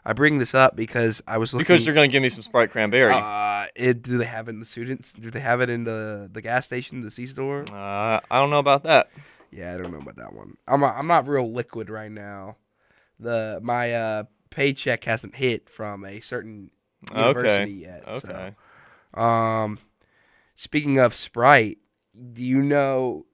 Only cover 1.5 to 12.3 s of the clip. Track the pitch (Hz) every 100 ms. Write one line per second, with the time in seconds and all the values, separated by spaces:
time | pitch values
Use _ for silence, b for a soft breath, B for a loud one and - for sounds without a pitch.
1.5 | 123 160 175 160 147 143 135 131 - -
2.5 | 123 110 117 107 120 120 127 107 104 104
3.5 | 101 98 - 127 120 123 123 113 113 113
4.5 | 110 113 120 120 131 - 113 113 113 131
5.5 | 123 123 120 113 110 107 104 98 110 113
6.5 | 123 - 123 120 127 110 120 123 135 135
7.5 | 143 143 101 101 101 113 110 - 127 143
8.5 | 147 139 139 151 139 - b b b b
9.5 | 95 87 90 90 80 71 50 55 53 50
10.5 | - - 139 139 110 139 131 127 139 117
11.5 | 120 - 120 104 110 107 107 101